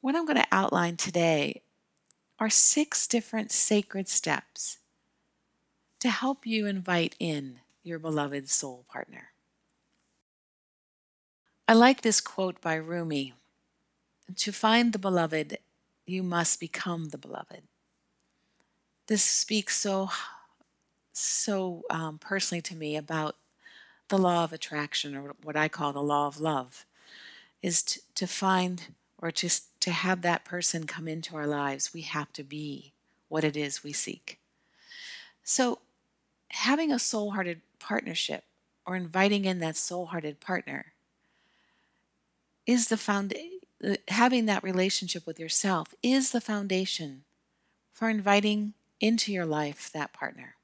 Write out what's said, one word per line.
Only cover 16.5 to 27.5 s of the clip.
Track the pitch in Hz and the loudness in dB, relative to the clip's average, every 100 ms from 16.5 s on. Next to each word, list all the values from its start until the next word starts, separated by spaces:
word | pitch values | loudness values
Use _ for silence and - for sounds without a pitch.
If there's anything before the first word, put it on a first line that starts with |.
| - | 0
become | 170 - - 170 160 | -4 -6 -4 -4 -6
the | 147 | -10
beloved." | - - - - _ _ _ _ _ _ _ _ _ _ _ _ _ _ - | -12 -14 -14 -18 _ _ _ _ _ _ _ _ _ _ _ _ _ _ -2
This | 208 | 2
speaks | - - - 214 - - | 4 2 2 0 0 -2
so, | 202 190 190 - - - _ _ _ _ _ _ _ | 0 0 -2 -6 -8 -16 _ _ _ _ _ _ _
so, | - - - - 196 185 170 480 | -6 -2 0 0 0 -2 -6 -4
um, | 160 160 151 | -4 -4 -8
personally | - 196 190 175 | -4 -2 -2 -2
to | - 165 | -6 -8
me | 151 151 | -6 -6
about | 147 160 156 - _ _ - - - _ _ | -4 -2 -2 -6 _ _ -20 -20 -20 _ _
the | 196 | 4
law | 185 170 | 4 4
of | 165 | 0
attraction, | 160 - 151 147 - 147 139 | -4 -8 -6 -4 -4 -6 -10
or | 143 139 | -12 -14
what | 151 151 | -4 0
I | 151 | 0
call | - 147 | 0 -2
the | 143 | 0
law | 147 147 147 | 0 2 2
of | 147 | 0
love, | 156 147 123 - - _ - - - - - | -2 0 -4 -16 -20 _ -20 -20 -20 -20 -20